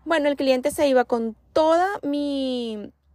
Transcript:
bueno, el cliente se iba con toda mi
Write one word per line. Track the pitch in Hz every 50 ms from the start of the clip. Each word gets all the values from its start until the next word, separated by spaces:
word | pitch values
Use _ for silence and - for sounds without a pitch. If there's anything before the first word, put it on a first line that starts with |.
| _
bueno, | 311 339 320 285 294
el | 285
cliente | - 294 269 262 254 254 294
se | 285 - 311 285
iba | 262 254 240
con | - 247 233 226 226 214 - _ _ _
toda | 320 311 311 320 339 359 392 403 - -
mi | 285 285 294 285 285 285 277 269 262 254 247 240 226 220 208 202 - - _ _ _ _